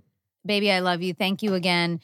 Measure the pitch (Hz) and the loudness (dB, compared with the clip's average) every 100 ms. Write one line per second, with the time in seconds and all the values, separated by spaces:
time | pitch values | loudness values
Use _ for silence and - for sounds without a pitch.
0 | _ _ _ _ 190 202 208 185 180 175 | _ _ _ _ -4 0 2 2 0 0
1 | 180 170 185 196 208 185 180 175 170 170 | -4 -2 -2 -2 -2 0 2 2 0 -2